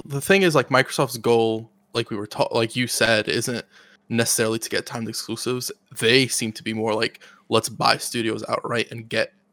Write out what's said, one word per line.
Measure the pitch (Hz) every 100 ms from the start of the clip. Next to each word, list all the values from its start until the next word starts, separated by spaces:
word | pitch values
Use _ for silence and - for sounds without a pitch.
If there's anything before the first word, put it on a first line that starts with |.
| -
The | 139
thing | - 196
is, | 185 147
like, | 120
Microsoft's | 131 131 - 135 117
goal, | 120 117 113 110 113 _ _
like | 117 120
we | 107
were | 104
ta-, | - -
like | 117 117 127
you | 123
said, | - 113 110 107
isn't | 104 120 120 - - - _ -
necessarily | 117 113 - 113 113
to | -
get | 101 -
timed | 120 110
exclusives. | 110 - 113 113 127 - - _ -
They | 113 127 123
seem | - 113
to | -
be | 113
more | 110 110 107
like, | 113 - - - -
"Let's | 113 -
buy | 110 120 110
studios | - 120 110 110 110
outright | 110 - 120 -
and | 117 113
get | 113 110 _ _